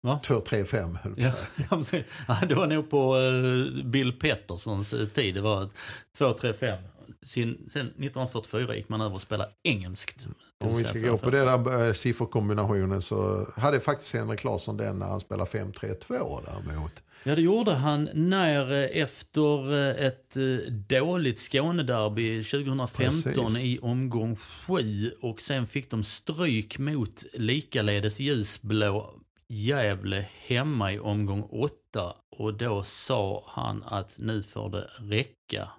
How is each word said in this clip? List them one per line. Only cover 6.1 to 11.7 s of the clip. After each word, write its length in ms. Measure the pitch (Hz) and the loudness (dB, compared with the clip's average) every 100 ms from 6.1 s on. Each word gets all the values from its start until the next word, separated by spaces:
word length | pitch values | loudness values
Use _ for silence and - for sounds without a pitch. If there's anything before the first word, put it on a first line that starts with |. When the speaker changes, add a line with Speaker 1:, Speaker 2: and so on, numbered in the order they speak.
| - | 2
Speaker 1:
två 140 | 135 | 2
tre 200 | 110 123 | 4 -2
fem. 300 | 107 123 92 92 - - - | 0 -2 -4 -10 -20 -20 -16
Sin, 460 | - 127 117 - - | -6 -2 -2 -4 -8
sen 200 | 147 120 - | -6 -6 -6
nittonhundrafyrtiofyra 800 | 139 131 127 113 - 113 123 110 | -8 -4 -4 -4 -4 -4 -2 -4
gick 120 | 101 | -4
man 120 | 107 | -2
över 140 | 110 | -2
och 80 | 95 | -4
spelade 280 | - 104 - _ | -4 -4 -4 _
engelskt. 600 | 170 110 90 90 - - - - - _ | 0 0 -4 -8 -8 -8 -14 -14 -20 _
Speaker 2:
Om 40 | 107 | 0
vi 60 | |
ska 180 | 117 110 | 2 0
Speaker 1:
Det 0 | |
vill 100 | 110 | 2
säga 80 | 117 | 2
Speaker 2:
gå 60 | 113 | 4
på 60 | |
Speaker 1:
för 60 | 127 | 4
Speaker 2:
den 340 | 135 131 127 | 4 6 4
där, 240 | 123 | 4